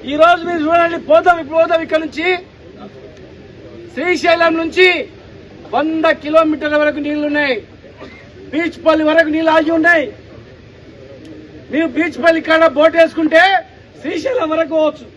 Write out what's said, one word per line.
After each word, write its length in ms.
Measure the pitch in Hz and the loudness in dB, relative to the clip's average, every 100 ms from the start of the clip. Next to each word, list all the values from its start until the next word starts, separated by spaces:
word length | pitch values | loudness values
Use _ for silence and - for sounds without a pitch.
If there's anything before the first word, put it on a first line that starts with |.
| - | -6
ఈ 40 | 302 | 2
రోజు 200 | 330 349 339 | 4 4 -2
మీరు 120 | 349 | -4
చూడండి, 340 | 302 339 339 330 - | 0 0 0 -4 2
పోదాం, 280 | 320 349 339 | 2 4 0
ఇప్పుడు 160 | 285 320 | 0 0
పోదాం 200 | 330 330 | 0 0
ఇక్కడ 160 | 330 311 311 | -2 -4 -4
నుంచి, 200 | 294 339 359 - - - 208 214 - - - - - - - - - - | -6 -4 -4 -6 -20 -20 -20 -20 -20 -20 -20 -20 -20 -20 -20 -20 -20 -14
శ్రీశైలం 600 | - 349 359 339 339 339 330 | -6 -4 -2 0 2 2 0
నుంచి 260 | 330 349 370 339 - - - - - - - | -4 2 2 2 -6 -14 -20 -20 -20 -20 -6
వంద 320 | 233 311 320 320 294 | -2 -2 0 0 -2
కిలోమీటర్ల 520 | 294 311 311 302 302 302 | 0 2 2 -2 -2 0
వరకు 180 | 302 294 294 | 0 -2 -6
నీళ్లున్నాయి, 500 | 302 294 294 285 226 - - - - - - - - - | -4 -2 -2 -2 -4 -8 -20 -20 -20 -20 -20 -20 -20 -8
బీచ్పల్లి 540 | 294 339 - 320 311 302 | -6 -6 -2 0 0 2
వరకు 200 | 320 311 | 2 0
నీళ్లు 180 | 302 320 320 | 0 2 2
ఆగి 160 | 320 330 | 0 0
ఉన్నాయి. 280 | 330 339 269 - - - - - - - - - - - - - - - - | 2 2 -2 -10 -20 -20 -20 -20 -20 -20 -20 -20 -20 -20 -20 -20 -20 -20 -6
మీరు 160 | 285 330 254 | -4 -2 -2
బీచ్పల్లి 460 | 339 262 330 330 311 | -4 0 0 0 0
కాడ 180 | 320 330 269 | 2 2 4
బోట్ 220 | 320 330 | 2 4
వేసుకుంటే 420 | 330 320 311 320 370 370 - - - - | 2 2 2 4 4 2 -4 -20 -20 -12
శ్రీశైలం 480 | 285 359 523 494 320 | -8 -6 -4 -4 -2
వరకు 180 | 320 320 311 | -2 0 0
పోవచ్చు 300 | 302 302 - | 0 -2 -20